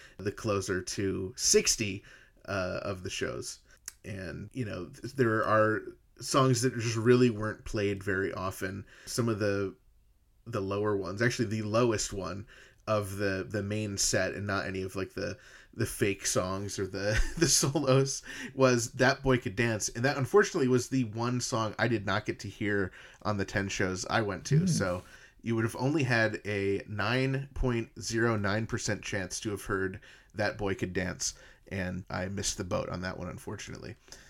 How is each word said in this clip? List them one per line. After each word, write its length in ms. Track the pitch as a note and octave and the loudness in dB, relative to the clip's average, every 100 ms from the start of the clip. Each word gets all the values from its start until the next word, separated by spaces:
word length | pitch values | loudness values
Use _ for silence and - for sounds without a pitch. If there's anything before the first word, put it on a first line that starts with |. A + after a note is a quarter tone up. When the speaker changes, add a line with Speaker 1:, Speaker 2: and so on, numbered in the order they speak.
| - - | -20 -8
Speaker 1:
the 120 | G2 | -6
closer 520 | - A2+ G2 F#2+ F#2 | -4 0 0 0 -2
to 500 | - - G2 F#2 F#2 - | -2 -2 -2 -2 -4 -2
sixty, 680 | - G#3+ - - G#2 F#2+ - - - _ - | 4 4 4 0 -2 -6 -10 -20 -20 _ -6
uh, 340 | G2 F2+ F#2 | -4 -2 -4
of 180 | - F#2 | -6 -6
the 80 | F#2 | -8
shows. 480 | - F#2 B1 - - _ - - - - | -6 -6 -6 -8 -12 _ -20 -18 -16 -10
And, 460 | G2 F2+ F2 G#2 | -10 -8 -10 -10
you 120 | C3 G#2 | -8 -6
know, 200 | F#2 E2+ - | -6 -10 -12
th-, 140 | A2+ C#3 | -6 2
there 280 | A#2 A2 | 4 4
are 380 | - G#2+ A2 G#2 - - _ - | 4 6 6 2 -4 -16 _ -12
songs 420 | B2+ D3 C3 A#2 | 0 4 4 4
that 160 | B2+ A#2 | 2 0
just 180 | A2+ A2+ | -2 2
really 360 | A2+ B2 B2+ | 6 8 8
weren't 340 | G#2 G#2+ G#2+ - | 4 -4 -6 -6
played 380 | A2 G2+ G2 | 0 0 0
very 280 | F#2+ F#2+ G2 | 0 0 0
often. 520 | G2 F#2+ - F#2+ G2 - - - | -2 -6 -4 -6 -6 -12 -16 -8
Some 200 | - A#2 | -2 0
of 120 | G#2+ | 2
the, 340 | G#2 G2 G2 F2+ _ _ _ _ _ _ - | 2 2 -2 -6 _ _ _ _ _ _ -6
the 160 | A2 | -4
lower 340 | G2 G2+ G#2+ G2+ | -2 0 0 0
ones, 280 | F#2 G2+ | -2 2
actually 240 | A#2+ - G#2 | 2 2 -2
the 160 | A2 | -2
lowest 500 | G#2+ A2 B2 G#2 - | 0 2 4 2 -2
one 320 | G#2 F2 G2 - - - _ - | -6 -6 -8 -12 -18 -20 _ -2
of 320 | G#2+ G2 G2 | 0 0 -2
the, 300 | G2+ F#2+ F#2 | 0 0 -2
the 140 | G#2 | -4
main 340 | G2 G#2+ G#2+ G2 | -2 -2 -2 0
set, 360 | - G#2+ F#2 - | 2 2 0 -2
and 100 | G2+ | -4
not 220 | G2 E2+ | -2 -2
any 160 | F#2+ | -4
of, 120 | F#2+ G2 | -4 -4
like, 200 | F#2 - | -6 -4
the, 220 | F#2 - - - - | -6 -6 -14 -20 -12
the 120 | - A2+ | -4 -2
fake 400 | - G#2 G2 - | 0 0 0 -2
songs 540 | A2 F#2 F#2+ G2+ - | 0 0 -2 -4 -4
or 80 | F#2 | -4
the, 340 | G2 G2+ A2 - | -2 0 2 2
<laughs> 80 | - | 2
the 100 | D#3+ | 4
solos, 760 | - - D#3+ C3+ C3 C3+ - - - - - | 4 2 2 4 4 4 -2 -10 -12 -6 4
was 360 | C3 A#2+ A2 | 6 6 0
That 280 | - B2+ C3+ | 2 4 4
Boy 160 | C3+ B2 | 2 2
Could 180 | A#2+ F#2+ | 2 0
Dance. 320 | A#2 A2 - | 0 0 -2
And 140 | A#2 C3 | 0 0
that, 120 | C#3+ | 0
unfortunately, 520 | B2+ G3+ G#3 F3 B2+ | 4 6 6 4 4
was 180 | B2+ - | 4 2
the 160 | C3+ | -2
one 360 | A2+ A2 A#2+ B2 | -2 -2 -2 -2
song 340 | - A#2 A2 - | -2 0 -2 0
I 100 | A#2 | 0
did 160 | A2 G2 | 0 0
not 200 | G2 - | -2 -2
get 140 | - | -6
to 80 | G2+ | -8
hear 440 | - G#2 G2+ F#2 - - - | -4 0 0 0 -4 -20 -8
on 140 | - G#2 | -2 0
the 80 | F#2+ | 0
ten 220 | G#2 G2 | -2 -2
shows 360 | - F#2+ F#2 - | 0 -2 -2 -2
I 120 | A2+ | 0
went 220 | G#2 F#2 - | 0 -4 2
to. 160 | D3 | 2
Speaker 2:
Mm. 80 | F#3 | 4
Speaker 1:
So 340 | A#2+ F#2+ F2+ - - - _ A2 | 2 0 -2 -8 -20 -20 _ -2
you 80 | A2+ | 0
would 80 | A2+ | 0
have 100 | - | 0
only 240 | C3 D#3 | 0 2
had 380 | B2+ A#2 A2 G#2+ G2 | 2 4 2 0 -4
a 380 | G#2 G2 G2 - | -2 0 0 -2
nine 600 | G#2 G2+ B2+ C3+ C3+ C#3 - | -2 0 2 0 -2 -4 -2
point 340 | C3 A#2 A2+ - | 0 0 -2 -8
zero 360 | G2+ A2+ A#2 A2 | -4 2 2 2
nine 300 | G2+ G#2+ A2+ | 0 0 -2
percent 340 | A2+ - F#2+ | -4 -2 -4
chance 380 | - G2+ F2+ - | -4 -6 -4 -6
to 100 | A2 | -6
have 120 | G2 | -6
heard 360 | - G2 F#2+ G2 - - _ G2 | -2 -2 -2 -4 -14 -20 _ -2
That 220 | G#2 G#2+ | -2 0
Boy 180 | G2+ F#2+ | -2 -2
Could 180 | F#2+ | -2
Dance, 400 | F#2 F2+ F2+ - - - - - | -2 -2 -4 -6 -8 -16 -20 -10
and 320 | G2 F2+ F2+ - | -6 -4 -6 -6
I 180 | F#2 F#2 | -6 -4
missed 300 | G2 G2 - | -4 -4 -4
the 60 | |
boat 260 | F2+ F#2 - | -4 -4 -4
on 120 | F2+ | -6
that 160 | F#2 - | -6 -8
one, 120 | F2 | -10
unfortunately. 640 | - - G2+ - - - - - - - | -10 -12 -12 -12 -12 -12 -14 -18 -20 -20